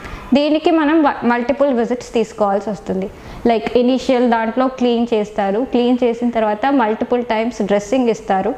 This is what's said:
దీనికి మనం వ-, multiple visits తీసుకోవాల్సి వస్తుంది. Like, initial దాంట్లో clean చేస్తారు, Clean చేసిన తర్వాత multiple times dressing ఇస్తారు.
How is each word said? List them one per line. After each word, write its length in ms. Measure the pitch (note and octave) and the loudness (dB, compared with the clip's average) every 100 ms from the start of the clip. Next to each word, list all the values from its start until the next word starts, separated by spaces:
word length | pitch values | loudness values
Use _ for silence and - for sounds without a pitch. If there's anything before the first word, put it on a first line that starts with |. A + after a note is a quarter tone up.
| - - - | -14 -14 -2
దీనికి 360 | C4+ D4 D4+ F4 | 0 2 2 2
మనం 320 | D#4+ D4 E4 | 2 4 4
వ-, 120 | C#4 - | 2 2
multiple 500 | A#3 A#3+ A#3+ C4+ C#4+ | 0 0 0 0 2
visits 400 | A#3 A3+ B3 - | 2 0 -4 -4
తీసుకోవాల్సి 560 | A#3 A3 - G#3 G3+ G#3 | -2 -2 -2 0 0 -2
వస్తుంది. 400 | G3 - F#3+ G3 - - - A#3+ | -6 -4 -4 -6 -10 -16 -4 0
Like, 300 | A3 - B3 | 0 2 2
initial 540 | B3 B3+ - B3 B3 | 2 2 0 2 2
దాంట్లో 360 | A3+ A3+ A#3+ C4 | 2 0 0 -2
clean 400 | C4 B3 A#3 A#3+ | 0 0 0 0
చేస్తారు, 460 | A3 G#3 - G3 G#3 C4 | 0 -2 -2 -2 -2 0
Clean 280 | B3 B3 B3 | 0 2 2
చేసిన 260 | B3 A#3 A#3+ | 0 0 -2
తర్వాత 360 | A#3 G#3+ G#3+ C#4 | 0 0 0 0
multiple 540 | C#4+ G#3+ A3 B3 B3 | 2 2 0 -2 -2
times 380 | A#3+ A3 A3+ A#3 | 0 -2 -2 -2
dressing 460 | G3 G#3 G#3 C4 A#3+ | 0 0 0 0 2
ఇస్తారు. 420 | G#3+ - F#3+ G3 | 0 0 0 0